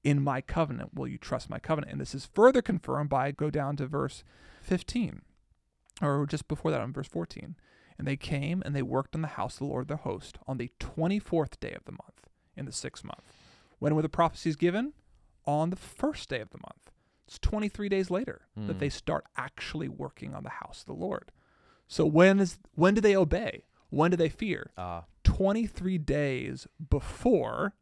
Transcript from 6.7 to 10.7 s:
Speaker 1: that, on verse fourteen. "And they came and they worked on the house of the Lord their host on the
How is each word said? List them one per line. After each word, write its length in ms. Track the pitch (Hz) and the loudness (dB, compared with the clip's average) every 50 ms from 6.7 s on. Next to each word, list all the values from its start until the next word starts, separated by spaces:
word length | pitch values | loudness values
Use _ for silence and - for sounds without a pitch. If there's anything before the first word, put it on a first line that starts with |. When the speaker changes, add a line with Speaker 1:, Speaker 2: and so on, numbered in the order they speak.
Speaker 1:
that, 100 | 156 127 | 0 0
on 100 | 107 123 | -2 -4
verse 160 | 143 - 135 | -6 -8 -10
fourteen. 480 | - - 170 170 - - - - - 170 _ _ _ _ _ _ _ - | -6 -6 -6 -6 -6 -10 -14 -14 -14 -16 _ _ _ _ _ _ _ -12
"And 100 | - 147 | -8 -4
they 100 | - 139 | -4 -4
came 440 | 139 - - 151 139 143 156 170 190 - | -4 -4 -4 -4 -2 -2 -2 -2 -4 -2
and 100 | - 143 | -2 -2
they 60 | 139 | -2
worked 340 | 127 127 127 131 135 - - | -2 0 0 -2 -2 -2 -4
on 60 | 156 | -6
the 60 | 160 147 - - | -6 -4 -4 -6
house 160 | - 117 - | -6 -6 -6
of 40 | - | -6
the 60 | 135 | -6
Lord 220 | 143 139 127 127 | -4 -4 -4 -4
their 100 | 147 143 | -6 -8
host 400 | 156 - - - - - - - - - | -6 -4 -6 -6 -6 -10 -16 -20 -16 -8
on 100 | - 135 | -8 -6
the 140 | 131 120 127 | -6 -6 -8